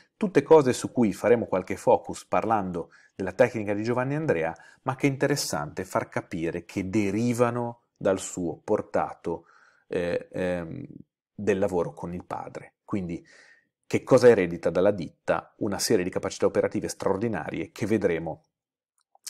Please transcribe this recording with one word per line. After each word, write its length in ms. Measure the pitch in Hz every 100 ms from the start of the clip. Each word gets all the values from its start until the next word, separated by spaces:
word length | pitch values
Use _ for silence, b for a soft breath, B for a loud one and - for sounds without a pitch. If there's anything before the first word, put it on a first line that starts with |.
| B _
tutte 260 | 208 -
cose 300 | 139 160 127
su 180 | 117 -
cui 220 | - 110
faremo 320 | 90 104 117
qualche 320 | - 92 92 95
focus 480 | - 107 - 87
parlando 680 | - 92 101 110 92 87 - b b
della 180 | - 98
tecnica 420 | 87 117 117 104
di 80 | 104
Giovanni 320 | 110 123 131
Andrea, 420 | 147 156 85 80 - B B
ma 120 | 127 131
che 100 | 143
è 40 |
interessante 760 | 135 139 143 - 80 76 -
far 240 | 92 113 107
capire 560 | 120 - 90 82 85
che 240 | - 104 95
derivano 920 | 107 98 101 120 117 120 120 117 120 _ _
dal 200 | 98 95
suo 400 | - - 85 73
portato, 840 | - 104 - 92 76 - 87 82 b b b b b
eh, 420 | 90 87 - -
ehm, 500 | 95 90 90 82 87 - - - _ _
del 240 | - 104 98
lavoro 340 | 98 90 76
con 220 | - 87
il 100 | 87
padre. 520 | - - - - - _ -
Quindi 360 | 104 123 165 b b b b b _ _
che 160 | 110
cosa 260 | - 131 120
eredita 420 | 107 87 87 90
dalla 220 | 85 98
ditta? 600 | 104 76 - - 85 - _
Una 200 | 107 92
serie 260 | - 110
di 60 | 90
capacità 360 | - 95 - 98
operative 420 | 107 98 104 -
straordinarie 840 | - - 95 117 95 73 - 82
che 140 | -
vedremo 600 | 101 110 98 82 82 78 _ _ _ _ _ _ _ _ -